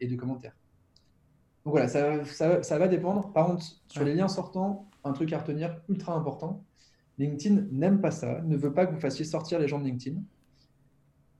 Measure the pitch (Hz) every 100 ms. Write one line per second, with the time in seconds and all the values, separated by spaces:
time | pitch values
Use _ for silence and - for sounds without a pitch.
0 | 123 123 127 127 123 - _ _ _ _
1 | _ _ _ _ _ _ 151 147 123 143
2 | 147 151 139 - 160 175 - 156 185 170
3 | 170 202 196 160 175 175 - - _ 147
4 | 143 160 190 190 - 185 196 202 - _
5 | 139 131 160 156 156 147 170 - - 190
6 | - 165 139 - 165 202 - _ _ _
7 | _ - 143 139 208 202 - 131 180 196
8 | 160 - 120 151 160 139 143 180 185 156
9 | 135 131 156 165 - 170 143 147 135 123
10 | 135 180 - _ _ _ _ _ _ _
11 | _ _ _ _